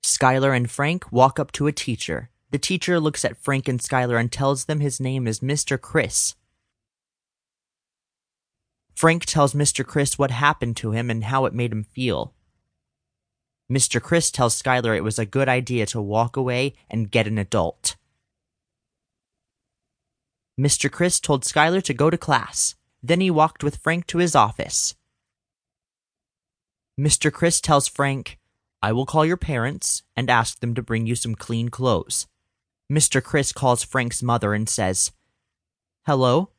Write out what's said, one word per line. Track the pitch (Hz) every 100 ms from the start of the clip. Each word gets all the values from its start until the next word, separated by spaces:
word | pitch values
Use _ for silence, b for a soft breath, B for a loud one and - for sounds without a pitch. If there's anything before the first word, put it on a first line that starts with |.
Skylar | - - 131 131 139 127
and | 120
Frank | - 143 175 -
walk | 120 131 127
up | 147
to | - 147
a |
teacher. | 147 - 117 - 78 120 _ _
The | 143
teacher | - 185 - 175
looks | 156 143
at | - 120
Frank | - 135 131
and | 127
Skylar | - 131 123 117
and | 117
tells | - 135 135
them | - 151
his | 143 -
name | 131 131 120
is | 107
Mister | 131 147 - 135
Chris. | - 160 113 - - - _ _ _ _ _ _ _ _ _ _ _ _ _ _ _ _ _ _ _ _ _ _ _ _ _
Frank | - 165 170 -
tells | 160 143
Mister | 143 147 -
Chris | 135 151 143 -
what | 139
happened | 120 147 151 120 110
to | 110
him | 110 120
and | 113
how | 107 135
it | 131
made | 117 120
him | 107
feel. | 107 - 127 76 57 _ _ _ _ _ _ _ _ _ _ _ _ _ _
Mister | 131 - 120
Chris | - 170 -
tells | - 120 -
Skylar | 131 127 117 104
it |
was | 104 107
a | 107
good | 131 135
idea | 127 120 123 104
to | 117
walk | 101 107 117 135
away | 127 123 139 b b
and | 110 107
get | 117 107
an | 107
adult. | 98 107 82 - - - _ _ _ _ _ _ _ _ _ _ _ _ _ _ _ _ _ _ _ _ _ _ _ _ _ -
Mister | 143 - 143
Chris | - 175 -
told | - 139
Skylar | - 156 156 185
to | -
go | 131 151
to | 170
class. | - 135 - - - - _ _
Then | 123 170
he | 190
walked | 156 156 -
with | 143 -
Frank | - 170 -
to | 165
his | 175 143
office. | 107 - - - - - _ _ _ _ _ _ _ _ _ _ _ _ _ _ _ _ _ _ _ -
Mister | 147 - 156
Chris | - 170 165
tells | - 147 -
Frank, | - 139 135 - - _ _ _ _
"I | 98
will | 113 135
call | 156 156
your | 175
parents | - 131 117 180 - - _
and | - 127
ask | 120 117 -
them | 120
to | 117
bring | 117 113 113
you | 117
some | 120
clean | 110 - 117 117
clothes." | - 127 98 - - - _ _ _ _ _ _
Mister | 147 147 139
Chris | - 151 135
calls | - 131 120
Frank's | - 135 120 -
mother | 123 117 104
and | 104 110
says, | - 95 92 - _ _ _ _ _ _ _ _ _
"Hello? | - 139 127 135 190